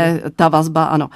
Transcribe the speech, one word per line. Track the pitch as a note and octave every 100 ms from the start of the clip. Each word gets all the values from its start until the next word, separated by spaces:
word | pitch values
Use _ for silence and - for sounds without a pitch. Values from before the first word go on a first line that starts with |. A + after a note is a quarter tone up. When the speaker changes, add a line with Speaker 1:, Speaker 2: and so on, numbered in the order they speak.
| E3
Speaker 1:
pochopili. | E3 D3 -
Speaker 2:
ta | E3
vazba, | D#3 D#3+ D#3+ D#3+
ano, | D#3 D3